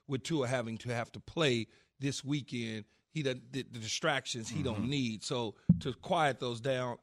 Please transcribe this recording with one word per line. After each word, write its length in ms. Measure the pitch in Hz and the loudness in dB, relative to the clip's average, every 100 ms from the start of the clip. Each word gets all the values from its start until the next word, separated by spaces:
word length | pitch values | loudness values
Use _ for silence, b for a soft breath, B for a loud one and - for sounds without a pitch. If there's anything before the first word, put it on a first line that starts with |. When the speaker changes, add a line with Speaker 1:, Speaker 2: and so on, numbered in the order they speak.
| b | b
Speaker 1:
with 160 | 135 | -4
Tua 240 | - 160 123 | 0 2 2
having 280 | 131 113 110 | 0 -2 -4
to 140 | 120 | -4
have 180 | 117 113 | -4 -4
to 80 | 113 | -10
play 480 | - 170 147 117 107 b b b | -6 2 4 4 0 b b b
this 240 | 139 - | -2 -2
weekend, 600 | 135 147 - 120 113 110 104 b b | 0 -2 0 -4 -4 -6 -10 b b
he 100 | 160 | -2
doesn't, 300 | 135 127 120 | 0 -2 -6
the, 100 | 131 - | -8 -6
the 80 | 117 | -6
distractions 720 | 110 - 160 135 - 123 110 | -4 0 2 0 -2 -6 -4
he 140 | 151 | -2
don't 160 | 131 104 | 0 0
Speaker 2:
Mm-hmm. 100 | 117 | 0
Speaker 1:
need. 320 | 143 120 107 | 0 0 -2
So 320 | - 123 113 - B 170 | -4 -2 -2 2 B 4
to 120 | 139 | 2
quiet 480 | - - 175 147 120 | -6 0 4 4 2
those 200 | 127 113 | -4 -2
down, 360 | 131 127 123 120 | -2 0 -2 -6